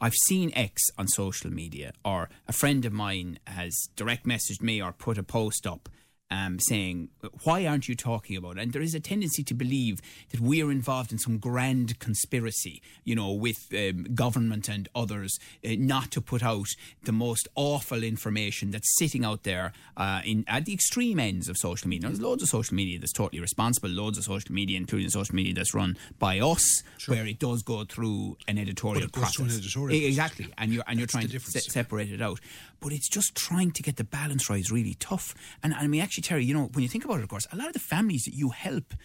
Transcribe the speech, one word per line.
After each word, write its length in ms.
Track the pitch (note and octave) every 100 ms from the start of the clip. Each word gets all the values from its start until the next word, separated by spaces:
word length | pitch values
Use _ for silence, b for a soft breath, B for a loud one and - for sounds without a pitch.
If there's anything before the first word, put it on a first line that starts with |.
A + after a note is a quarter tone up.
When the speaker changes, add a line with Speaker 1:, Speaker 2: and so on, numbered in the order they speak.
Speaker 1:
"I've 120 | A2+ - -
seen 260 | F#3+ E3+
X 280 | B2+ A2 - - -
on 100 | F#2+
social 420 | - G2 - E2+
media," 440 | F2 E2 D2 C#2+ -
or, 240 | G#2 F#2 E2 B -
"A 60 |
friend 320 | - C#3+ C#3
of 80 | A#2+
mine 460 | G#2 G2+ F#2+ F2 - -
has 280 | F#2+ F2 - - -
direct 300 | A2 A#2 B2
messaged 340 | A#2 - G2
me 220 | A#2 A2
or 100 | F#2
put 240 | - - G#2
a 60 |
post 440 | F#2 A#2 G#2+ - G2
up," 220 | F2 - b b b _
um, 280 | F#2+ F#2+ F2+
saying, 480 | - A2 F#2 F2 E2 - - -
"Why 220 | D#3+ F3 F3
aren't 220 | D3 -
you 60 |
talking 420 | B2 A#2+ A#2 - F#2+
about 220 | F2+ F#2
it?" 40 |
And 100 | A#2
there 80 | B2+
is 120 | E3
a 60 | D#3+
tendency 420 | - G3+ F3 -
to 100 | C#3
believe 460 | A#2 B2+ C3+ A#2 F#2+ B B B
that 120 | A#2+
we 220 | A#2+ D#3+
are 80 | D3+
involved 400 | C3+ B2 C3 A#2+
in 80 | A2
some 200 | - A2
grand 600 | A#2+ B2 C3 C3 A#2 A#2
conspiracy, 840 | - G#2 - B2+ A2+ - F#2 D#2 B B
you 100 | -
know, 180 | A2+ G2
with, 240 | G2+ A2+ A2 -
um, 420 | G2 G2 F#2 -
government 540 | B2 B2+ B2 A2+ G#2+ -
and 220 | G#2 G2
others, 440 | B2 A2 G#2 F#2+ - B B
uh, 60 | A2+ A2+
not 320 | C3 C3 B2
to 100 | -
put 220 | - B2
out 240 | A#2 G#2+ G2+ - B B
the 80 | -
most 360 | A2 A#2+ A2+ -
awful 480 | - C#3+ C#3+ - A#2+
information 680 | A2+ A2 A#2 G#2+ G#2 - G2+
that's 240 | G#2+ - -
sitting 260 | D#3+ C3
out 200 | A2+ G#2+
there, 280 | G2+ F2+ F2+ B B -
uh, 240 | G2 F#2+
in, 220 | G#2+ G#2+ -
at 200 | B2 D#3+
the 80 |
extreme 440 | G3 - B3 A#3+ F#3
ends 300 | A2 F#2 E2
of 80 | E2+
social 320 | F2+ F2 -
media. 140 | F2+
Now, 60 | B2+
there's 100 | G3+
loads 220 | A#3+ B3+
of 80 | F3
social 240 | A2 A2
media 240 | G2 F#2+ F2+
that's 140 | -
totally 280 | - G2+ E2+
responsible, 480 | F2 - A2+ A#2+ F#2+
loads 300 | F2+ G#2+ G2
of 60 |
social 280 | - G2 -
media, 240 | F#2+ G2 F#2+
including 320 | F#2 G2+ F#2
social 260 | - -
media 200 | - F#2
that's 180 | F#2 -
run 240 | G2+ F#2 F#2 B -
by 220 | G2 F#2+
us, 420 | C3+ E3+ - - B B
Speaker 2:
Sure. 160 | -
Speaker 1:
where 120 | A#2 A2
it 120 | A2+
does 240 | B2 A#2+
go 220 | G#2 A2+
through 520 | G#2+ - A2+ G2+ G2+ - -
an 120 | G#2
editorial 420 | G2 F#2 G#2+ G2+
Speaker 2:
But 80 | -
it 40 |
goes 100 | C3
Speaker 1:
process. 140 | G2+ -
Speaker 2:
through 80 | B2+
an 40 |
editorial 440 | A2+ G2 C3 C#3 D#3
Speaker 1:
E-, 100 | C#3+
exactly, 420 | C3+ D#3+ - - -
and 160 | A2
you're, 100 | A#2 A#2
and 120 | A#2
you're 80 | A#2+
Speaker 2:
That's 80 |
the 40 | A#2+
Speaker 1:
trying 60 | A2
to 40 |
Speaker 2:
difference. 320 | B2 - A#2+
Speaker 1:
se-, 60 | -
separate 420 | C3 A#2 G#2+ G#2
it 80 | G2+
out. 180 | A2+ - B B B B
But 120 | C#3+
it's 160 | D3 -
just 260 | G#3 G3
trying 360 | - - F3+ F3+
to 100 | -
get 140 | - C3+
the 80 |
balance 460 | A2 C#3+ D3 C3+ -
right 100 | G2+
is 100 | F#2
really 240 | A#2 G#2+ -
tough. 340 | - F#3+ - - B B
And, 120 | D3+
I 120 | D3+ D3
mean, 160 | D3+
actually, 160 | F#3 -
Terry, 220 | - D#3+
you 100 | B2
know, 120 | D3+ C3+
when 80 | C3
you 60 | B2
think 160 | A3
about 140 | C#4+ F3+
it, 40 |
of 60 | G2+
course, 180 | G2 -
a 60 | F3+
lot 120 | D4+
of 40 |
the 60 | -
families 420 | - E3 A3 D3
that 100 | -
you 160 | C3 C#3
help, 440 | A#2 F#3+ E3 - -